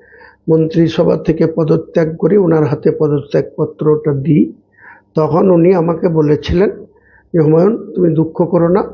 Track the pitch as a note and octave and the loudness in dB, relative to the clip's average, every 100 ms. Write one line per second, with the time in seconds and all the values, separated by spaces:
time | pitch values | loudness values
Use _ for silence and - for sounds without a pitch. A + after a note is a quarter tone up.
0 | - - - _ - D#3+ D#3+ E3 E3 - | -20 -20 -20 _ 0 0 2 0 0 0
1 | D3+ A#2 - D#3 D#3+ E3 D#3 D#3+ - F3 | 0 0 -2 0 -2 0 0 -2 -2 -2
2 | D#3+ E3 - G3+ F3 D#3+ D3 D3+ D#3 D#3+ | -2 -2 0 2 2 2 0 0 -2 0
3 | D3+ D3 C3+ D3+ C#3 - D3+ - D3+ D3+ | -2 -2 -2 -4 -4 -6 -6 -2 0 0
4 | D3+ C#3 C#3+ D3+ - - _ _ - - | -2 -2 0 2 0 -4 _ _ -20 -20
5 | _ - D3+ E3 G3 E3+ E3+ F#3 D#3+ D#3+ | _ -2 0 2 2 4 4 2 0 -2
6 | F#3 D#3+ D3 D3+ - F3 G#3 - - _ | -2 0 0 -2 -2 -2 -2 -4 -16 _
7 | _ _ _ F3 D3+ D#3 G3 A#3 - - | _ _ _ 0 2 2 2 -2 -6 -2
8 | F3 D#3 D#3+ - E3+ E3+ E3+ F#3+ - | 0 0 -2 -2 -2 0 0 0 -2